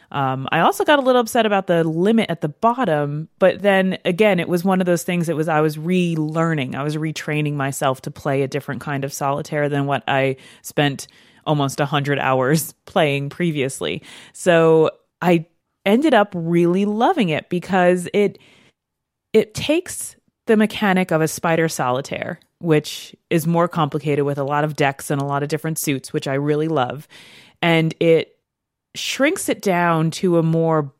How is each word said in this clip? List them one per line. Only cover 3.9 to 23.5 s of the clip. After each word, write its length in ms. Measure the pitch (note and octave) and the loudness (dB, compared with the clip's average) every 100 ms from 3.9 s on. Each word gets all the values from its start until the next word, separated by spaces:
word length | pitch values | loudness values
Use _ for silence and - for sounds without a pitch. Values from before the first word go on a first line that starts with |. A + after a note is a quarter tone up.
| - - | -2 -4
again, 340 | F3+ G#3+ F3 | 2 2 2
it 80 | D#3 | 0
was 160 | E3+ | 0
one 160 | F#3+ F#3 | 2 2
of 60 | F3+ | 2
those 180 | E3+ | 0
things 240 | - F3 E3 | 0 -2 -2
that 80 | D3+ | -2
was, 120 | D#3+ | 0
I 100 | D3+ | 2
was 140 | D#3 D3+ | 0 -2
relearning, 960 | E3 F#3 F3 D#3+ D3+ E3 E3 D#3 C3+ | -2 0 0 -2 -2 0 0 0 -4
I 100 | C3 | -4
was 120 | D3 D3+ | -4 -4
retraining 580 | D#3 D3 - D3+ D3 D3 | -6 -6 -4 -2 -2 -2
myself 460 | C3+ C3+ C#3 C3 | -4 -2 -2 -2
to 100 | D3+ | -8
play 300 | - D3+ C#3 | -8 -4 -2
a 60 | C3+ | -2
different 320 | C#3+ - C#3 | -4 -6 -10
kind 220 | D#3 C#3 | -6 -6
of 80 | C#3 | -6
solitaire 540 | - C#3 C#3+ D3 D3+ D3 | -4 -4 -4 -4 -2 -2
than 160 | C#3+ C#3 | -2 -2
what 160 | C3+ - | -2 -2
I 300 | C3+ C3+ C3+ - - | 0 0 -2 -10 -20
spent 460 | - - D3 C3+ - _ _ _ - | -8 0 0 -2 -14 _ _ _ -2
almost 360 | D3 C#3 C#3+ | 0 -2 -2
a 40 | C#3+ | -2
hundred 320 | D3 C#3 C#3 | -2 -2 -2
hours 560 | C3+ C3 B2+ D#3 - - | 0 0 2 0 -2 -14
<laughs> 60 | - | -4
playing 440 | G3 D3+ C#3 C#3+ | 0 0 0 -6
previously. 720 | - F3 D3+ C3 - D#2 F2+ - - - | -4 -2 -2 -4 -4 -6 -6 -10 -20 -20
So 580 | - F#3 E3 D#3+ D#3+ D#3 - _ - | -4 2 4 6 6 4 0 _ -4
I 240 | F3 E3+ D#3+ _ _ _ G3 | 2 2 0 _ _ _ 0
ended 280 | A#3 D#4 | 2 4
up 180 | A#3 G#3 | 4 2
really 520 | F3 E3 E3+ E3+ F#3 G#3 | -2 0 2 2 2 0
loving 420 | G#3+ C#4+ F4+ F3 | 0 0 2 0
it 200 | D3+ - | -2 -4
because 580 | F3 - F#3+ F3+ F3+ F3 | -6 -2 2 4 2 0
it, 260 | G#3 G3+ - _ _ _ _ _ _ _ _ _ | 0 0 -2 _ _ _ _ _ _ _ _ _
it 200 | A3 - | 0 0
takes 600 | - - E4 - - - - _ _ - | -6 -2 -2 -2 -12 -14 -16 _ _ 0
the 80 | G#3+ | 2
mechanic 560 | A3 - G#3 F#3 F3+ | 2 0 0 0 0
of 100 | D#3+ | 0
a 60 | D#3 | 0
Spider 400 | - E3+ E3 D#3+ | -2 -2 0 0
Solitaire, 720 | - B2+ B2+ - - - F3 _ _ | -2 -2 -2 -4 -8 -10 -12 _ _
which 540 | E3+ D3+ - - - - - | 0 0 0 -14 -16 -18 -2
is 160 | E3+ | -2
more 220 | D#3+ | 0